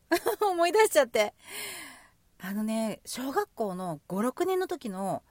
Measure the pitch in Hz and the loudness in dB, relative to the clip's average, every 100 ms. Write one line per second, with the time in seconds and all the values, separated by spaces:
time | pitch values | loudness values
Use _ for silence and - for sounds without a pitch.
0 | - 330 - 415 415 349 339 403 427 311 | -2 0 0 0 2 2 4 6 6 6
1 | 240 226 208 - - - - - - - | 4 4 0 -2 -14 -12 -12 -12 -16 -20
2 | - _ _ _ 180 202 214 220 220 - | -20 _ _ _ -8 -4 -2 -2 -2 -4
3 | - - 262 269 415 - - 180 185 151 | -10 -8 -4 -2 -2 -2 -4 -4 -6 -8
4 | - 185 240 - 349 370 370 320 226 185 | -4 -2 -2 0 0 0 0 -4 -6 -4
5 | 196 139 _ | -2 -4 _